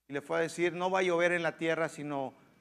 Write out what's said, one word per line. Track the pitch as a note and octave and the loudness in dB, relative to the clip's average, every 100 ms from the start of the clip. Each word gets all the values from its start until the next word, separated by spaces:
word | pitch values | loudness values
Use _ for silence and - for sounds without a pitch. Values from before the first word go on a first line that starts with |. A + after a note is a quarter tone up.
| _ | _
y | |
le | C#3 | -8
fue | C3+ E3 | -2 0
a | |
decir, | E3 E3 F3 | 0 0 0
"No | E3+ F3+ | 0 0
va | F#3+ | 2
a | |
llover | F#3 E3+ F3 | 2 4 4
en | F3 | 2
la | E3 - | 0 -2
tierra | E3 D#3+ D#3+ | -2 0 -2
sino | - D3 C#3+ C3 - - _ | -4 -8 -6 -6 -10 -20 _